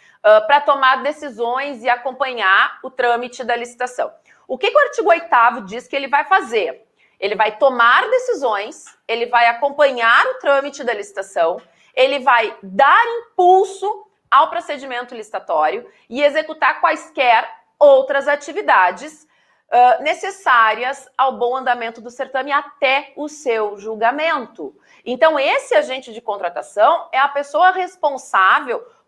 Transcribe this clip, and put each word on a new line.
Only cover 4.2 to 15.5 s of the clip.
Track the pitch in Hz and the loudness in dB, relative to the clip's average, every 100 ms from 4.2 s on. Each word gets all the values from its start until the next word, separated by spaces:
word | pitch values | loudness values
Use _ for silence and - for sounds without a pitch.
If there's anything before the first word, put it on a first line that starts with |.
| _ _ - | _ _ -12
O | 254 | -6
que | 403 | 0
que | 539 | 2
o | |
artigo | 571 571 359 | 0 0 0
oitavo | 339 339 247 233 262 | 0 2 2 2 0
diz | 190 226 - | -8 -14 -10
que | |
ele | 277 277 | -8 -2
vai | 277 | -2
fazer? | - 381 262 220 160 - _ _ _ - | 0 0 0 -4 -4 -6 _ _ _ -8
Ele | 196 | -6
vai | 208 220 220 | -2 -2 0
tomar | 277 247 233 277 427 | 0 4 4 4 2
decisões, | 508 508 381 262 208 214 320 - _ - | -2 -2 -4 -4 -4 -6 -14 -20 _ -8
ele | 233 233 | -6 -2
vai | 240 233 | 2 2
acompanhar | 233 277 285 285 247 226 254 508 | 2 -2 2 0 2 2 4 2
o | |
trâmite | 508 302 277 285 285 | -2 0 0 -2 -8
da | 240 | -6
licitação, | 214 - - 196 180 165 185 - _ _ | -6 -8 -12 -8 -2 -2 -2 -10 _ _
ele | - 262 277 | 0 0 0
vai | 254 240 220 - | 2 2 2 -6
dar | 196 190 269 381 466 | -8 2 4 4 2
impulso | 466 - - 359 381 392 - 392 427 - _ - | -4 -8 0 4 4 2 -4 -8 -8 -14 _ 0
ao | 262 320 | 2 2
procedimento | 339 339 285 269 240 247 | -2 -8 -10 -10 -10 -10
licitatório | 240 208 196 - | -14 -12 -10 -4